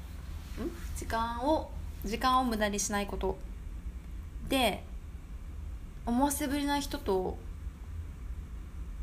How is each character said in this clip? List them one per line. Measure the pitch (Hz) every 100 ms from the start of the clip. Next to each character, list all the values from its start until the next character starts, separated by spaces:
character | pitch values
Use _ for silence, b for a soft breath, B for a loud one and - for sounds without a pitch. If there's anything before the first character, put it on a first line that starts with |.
| - - - - - - 285 - - -
時 | -
間 | 226 233 233 269
を、 | 311 - - - -
時 | 202 226
間 | 262 254
を |
無 | 254 214
駄 | 214
に | 202
し | -
な | 202
い | 202
こ | 190
と。 | 190 190 - - - - - - - - - - -
で、 | 269 233 - - - - - - - - - - - - - -
思 | 240 285
わ |
せ | - 294
ぶ | 294
り | 285
な | 285
人 | 277 -
と、 | - 190 185 - - - - - - - - - - - - - - - - -